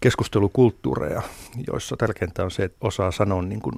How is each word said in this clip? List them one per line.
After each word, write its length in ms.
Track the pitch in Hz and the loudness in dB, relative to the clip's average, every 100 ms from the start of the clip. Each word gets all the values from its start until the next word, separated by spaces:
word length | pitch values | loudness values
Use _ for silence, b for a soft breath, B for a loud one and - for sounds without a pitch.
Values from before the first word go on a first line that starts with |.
keskustelukulttuureja, 1200 | 123 - 110 110 101 - 123 - - - 76 - B B B 123 - | 2 2 0 2 2 6 4 4 -2 -2 -2 -4 B B B -12 -6
joissa 300 | - - - | -6 -6 -2
tärkeintä 480 | 110 - 87 - | -2 -2 -4 -2
on 60 | 92 | -4
se, 140 | - | -2
että 140 | 95 - | -4 -2
osaa 300 | 110 - 92 | -4 0 -2
sanoa 320 | - 101 95 | 2 0 2
niin 180 | 90 107 | -2 -4
kuin 140 | - | -6